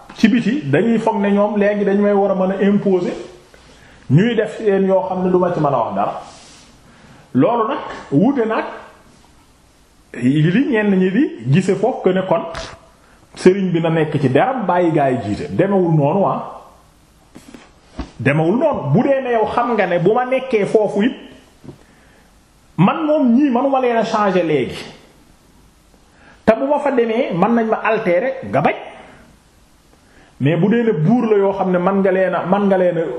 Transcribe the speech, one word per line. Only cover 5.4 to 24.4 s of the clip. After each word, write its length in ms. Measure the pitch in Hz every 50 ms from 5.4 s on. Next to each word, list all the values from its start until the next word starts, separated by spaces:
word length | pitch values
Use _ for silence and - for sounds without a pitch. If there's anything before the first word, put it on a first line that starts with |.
| 180 175 170
ci 60 | 160
mën 60 | 151 143 135
a 60 | 123
wax 160 | 110 98 98
dara. 260 | - 104 - - - - - - - - - - - - - - - - - - - - - - - - - -
Loolu 340 | 123 147 196 240 233 220 226
nag 100 | 294 311 - - - - - - 139
wuute 320 | 139 185 262 285 262 220
nag 180 | 220 220 277 320 - - - - - - - - - - - - _ _ - _ _ _ _ _ _ _ _ _ _ _ _ _ _ -
li 540 | - 120 127 143 156 151 170 175 233 294 349
ñenn 260 | 240 214 208 208 196 185
ñi 120 | 185 190
di 420 | 185 226 302 370 - - - 123 139
gise 240 | 185 180 208 190
foofu 260 | - 202 233 262 - -
que 80 | 185
ne 120 | 180 190 185 -
kon 140 | 165 170 - - - - - - - - - - _ _ _ _ - _ - _ -
sëriñ 340 | - - 185 190 202 190 180 165
bi 80 | 165
na 80 | 165 165
nekk 320 | 160 165 156 151 - 135
ci 80 | 139 123
deram 380 | 127 139 175 240 269 254 202
bàyyi 260 | 180 175 180 180 165 151
gaa 160 | 151 139 135
yi 80 | 127 120 101
jiite. 240 | 107 101 82 - - 95
Demewul 400 | 110 175 196 202 190 180 165 160
noonu, 320 | 151 139 143 165 202 185
ah. 340 | 135 139 240 - - - - - - - - _ _ _ _ _ _ _ _ _ _ - - - - - - - - _ _ _ _ - - - - - -
Demewul 360 | 113 135 143 156 160 165 196 262
noonu. 320 | 330 302 269 - 131 135 135
Bu 100 | 196 247
dee 180 | 285 277 269 254
ne 80 | 247 240
yow 140 | 226 214 - -
xam 180 | 247 247 254 233
nga 100 | 202 190
ne 120 | 180 175 175 160
bu 80 | 190 240
ma 100 | 247 247
nekkee 400 | 247 262 262 254 - - 214 196
foofu 360 | - - 220 214 190 - 202 202
it, 100 | 262 - - - - - - - _ _ _ - - - - - - _ _ _ _ _ _ _ _ _ _ _ _ _ _ _ _ _
man 280 | - 165 220 285 330 320
moom 260 | 294 302 311 277 240 226
ñii 160 | 254 302 285
manuma 300 | 233 240 277 277 269 262
leen 160 | 254 240 233
a 80 | 226 214
changer 380 | 208 - 214 208 202 180 180